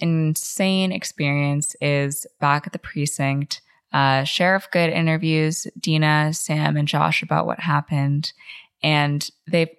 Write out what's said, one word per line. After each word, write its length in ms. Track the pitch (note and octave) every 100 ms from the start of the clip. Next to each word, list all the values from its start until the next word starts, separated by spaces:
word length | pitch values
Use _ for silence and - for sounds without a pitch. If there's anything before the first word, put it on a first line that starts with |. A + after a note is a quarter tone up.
insane 880 | E3 D#3+ D#3 D#3 - - F#3+ F#3+ F#3
experience 840 | F#3 - - C#3+ C#3+ C#3+ C#3+ - -
is 460 | C#3+ C#3+ C#3 C#3+ - -
back 260 | C#3+ D3 F#3
at 60 |
the 60 | -
precinct. 840 | - D#3 C#3+ - C#3 C#3 C#3+ - _ _ _
Uh, 300 | C#3 C#3 C3+ C#3+
Sheriff 420 | - F3+ G3 -
Good 180 | F3 E3
interviews 760 | E3+ E3 D#3+ D#3+ D#3 D#3 E3 - -
Dina, 540 | - D#3 D#3 D3+ D3+
Sam, 420 | D#3+ - D3+ D3+ D3
and 120 | D3
Josh 360 | D3 D#3+ -
about 220 | E3 D3+ -
what 140 | -
happened. 720 | E3 D3 - D3 C#3 C#3+ - - - - - _
And 460 | D#3 D3+ D3 D3 - - -
they've 220 | E3+ E3